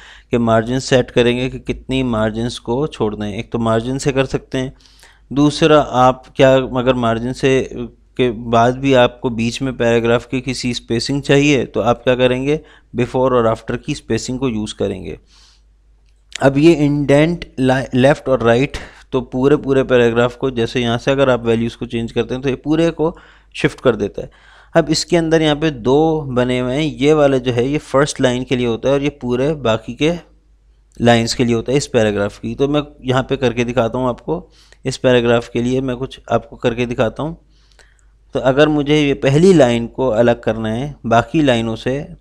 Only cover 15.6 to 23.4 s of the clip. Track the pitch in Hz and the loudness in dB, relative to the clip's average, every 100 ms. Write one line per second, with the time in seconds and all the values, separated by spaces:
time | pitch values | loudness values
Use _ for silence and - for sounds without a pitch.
15.6 | _ _ _ _ _ _ _ - 131 139 | _ _ _ _ _ _ _ -2 0 4
16.6 | 160 156 147 147 139 143 160 175 - - | 4 4 2 0 2 2 2 -2 -8 -2
17.6 | 127 131 131 127 131 156 - 127 113 117 | 0 0 -2 2 2 2 0 0 2 2
18.6 | 143 - - - - 131 117 131 135 147 | 0 -4 -16 -20 -6 -6 -4 0 2 2
19.6 | 131 135 120 127 120 117 120 - 135 120 | 2 0 4 4 4 2 0 -2 -6 -2
20.6 | 113 131 120 117 - 139 135 123 117 113 | -2 -2 -2 -2 0 0 2 2 0 0
21.6 | 117 - 120 117 117 120 113 127 135 127 | -2 -6 -8 -6 -6 -4 -4 -4 -4 -4
22.6 | 147 156 165 156 156 180 - _ | -2 0 0 0 -4 -4 -20 _